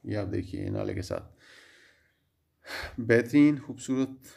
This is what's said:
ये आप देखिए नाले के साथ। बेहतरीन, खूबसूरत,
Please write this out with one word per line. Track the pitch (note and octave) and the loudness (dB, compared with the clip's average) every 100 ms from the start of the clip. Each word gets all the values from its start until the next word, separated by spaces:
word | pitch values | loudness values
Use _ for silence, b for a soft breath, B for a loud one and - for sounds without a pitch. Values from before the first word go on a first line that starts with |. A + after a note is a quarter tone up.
| A2+ | -6
ये | G#2 | -6
आप | F#2 | -4
देखिए | G2 F#2+ G2 G2 | -6 -6 -8 -6
नाले | G2+ G2+ G2 | -4 -4 -6
के | |
साथ। | - G1+ - _ b b b b b b b b _ _ _ _ B B B B | -6 -8 -10 _ b b b b b b b b _ _ _ _ B B B B
बेहतरीन, | A#2 A#2 A#2+ D3 D3 D3 | 4 4 6 6 6 4
खूबसूरत, | - A#2 - C3 C3+ C3 - | -6 -12 -4 -2 -2 -6 -20